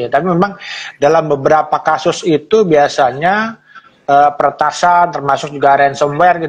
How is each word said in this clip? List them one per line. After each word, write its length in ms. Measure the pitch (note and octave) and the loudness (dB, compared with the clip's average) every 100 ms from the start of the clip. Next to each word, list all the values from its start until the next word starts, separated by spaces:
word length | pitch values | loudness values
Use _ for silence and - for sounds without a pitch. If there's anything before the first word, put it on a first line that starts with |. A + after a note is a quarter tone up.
| A#2+ | -2
ya. 40 | |
Tapi 120 | C#3 F3+ | -2 0
memang 240 | E3+ G3 F#3+ - - - - | 0 -2 -4 -16 -14 -14 -2
dalam 240 | C#3+ D#3+ D#3 | 0 0 0
beberapa 480 | C#3+ C#3+ D#3 - D3 | -2 2 2 0 -2
kasus 400 | - D#3 F3 D#3+ F3+ | -2 -2 -2 -4 -2
itu 320 | D3+ - A3 | -2 0 0
biasanya, 960 | F#3+ D3+ C#3+ - C3 C3 E3+ G#3 A3+ A3+ _ - _ _ - | 2 2 2 0 -2 0 -2 -2 -4 -10 _ -20 _ _ 0
eh, 220 | C#3+ C#3+ | 4 4
peretasan 800 | C#3+ C#3+ C#3 D3+ - F3 F3 E3+ | 2 -2 0 -4 0 0 2 2
termasuk 400 | D3+ C#3 C#3 D3+ | -2 -4 -4 -4
juga 240 | C#3+ C#3+ C#3 | -2 2 4
ransomware 640 | C#3 C3+ D3 D3 F3+ E3+ | 2 0 -4 2 2 2